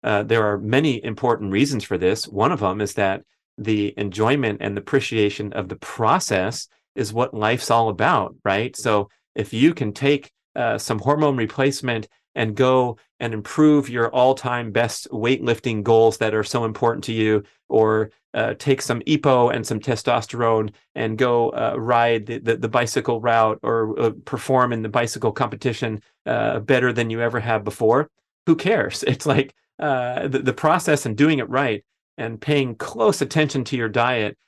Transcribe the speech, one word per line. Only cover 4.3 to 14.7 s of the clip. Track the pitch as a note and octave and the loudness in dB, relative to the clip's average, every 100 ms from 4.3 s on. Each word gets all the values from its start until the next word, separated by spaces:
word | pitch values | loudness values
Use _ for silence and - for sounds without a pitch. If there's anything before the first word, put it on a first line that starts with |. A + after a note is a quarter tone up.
| C#3+ A#2 G2+ | 2 0 -4
and | G2+ | -6
the | G2+ | -6
appreciation | - C3+ - A2+ G#2 - G#2 | -2 -2 0 0 0 0 -8
of | - F#2 | -6 -8
the | F#2+ | -10
process | - - A2+ E3+ - G2+ F#2+ A#2+ - _ _ | -12 -2 2 2 2 0 0 -6 -14 _ _
is | - A2 | -8 -4
what | A2 B2+ | -2 -2
life's | A2 G#2+ B2 - | 0 0 0 2
all | A#2 A2+ | 2 2
about, | F#2 A#2+ D3+ F#2 - | 2 2 2 -2 -4
right? | G#2 G2 B2 | -2 -2 -2
So | - B2 G#2 G2+ _ _ | -4 0 0 0 _ _
if | - G#2+ | -8 -6
you | A2+ D3 | 2 2
can | E3 A2 | 4 -6
take, | G2+ C#3 C#3+ - _ _ - | 0 2 2 -2 _ _ -4
uh, | A#2+ A2 | -2 -2
some | - A2+ | -4 -2
hormone | G2+ D3+ D3+ C3 | 0 2 2 0
replacement | A2 - C3+ C3+ C3 A2+ G#2+ _ _ | -2 0 0 0 -4 -4 -6 _ _
and | - A2+ G#2 | -4 -4 2
go | C3 C3 B2 A2 _ _ | 2 4 2 -4 _ _
and | A#2+ | -8
improve | A2 G#2 - D#3 D3 C3+ | -6 -6 4 6 6 2
your | A#2+ A#2 | -2 0
all-time | B2+ B2+ C3 B2+ B2 A#2 | 4 2 2 -2 -4 -2